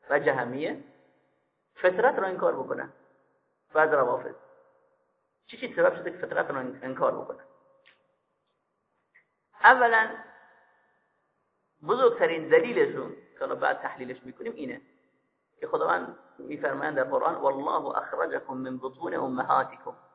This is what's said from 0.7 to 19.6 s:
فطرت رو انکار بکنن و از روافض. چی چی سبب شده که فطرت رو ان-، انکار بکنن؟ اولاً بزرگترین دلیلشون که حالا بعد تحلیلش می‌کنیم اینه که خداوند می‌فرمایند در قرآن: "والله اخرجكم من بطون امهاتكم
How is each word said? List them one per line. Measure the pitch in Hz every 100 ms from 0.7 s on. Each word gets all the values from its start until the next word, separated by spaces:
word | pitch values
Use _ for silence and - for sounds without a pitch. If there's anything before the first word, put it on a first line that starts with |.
| 302 - _ _ _ _ _ _ _ _ -
فطرت | 180 180 240 -
رو | 190
انکار | 185 180 131
بکنن | 135 135 135 - _ _ _ _ _ _ _
و | 156
از | 156
روافض. | 147 123 117 - - - - _ _ _ _ _ _ _ _ _
چی | 226
چی | 269 -
سبب | 170 -
شده | 175
که | -
فطرت | - - -
رو | 139
ان-، | 127 -
انکار | 131 131 127
بکنن؟ | - - - - _ _ _ _ _ _ _ _ _ _ _ _ _ _ _ _ _ _ _ _ -
اولاً | 220 254 240 226 220 - - - - _ _ _ _ _ _ _ _ _ _ _ _ _ 151
بزرگترین | 240 254 - 165 165 156
دلیلشون | 160 - 175 143 - 127 - -
که | -
حالا | 135 135
بعد | 139 135
تحلیلش | - - 123 127
می‌کنیم | 127 123 226
اینه | 220 135 120 _ _ _ _ _ _ _ _
که | -
خداوند | - 165 175 - - - -
می‌فرمایند | - 147 147 139 143 135
در |
قرآن: | 131 135 160 165
"والله | 139 135 147 165 143 -
اخرجكم | - 139 165 139 - 131
من | 131 131
بطون | 131 131 -
امهاتكم | 147 131 127 127 135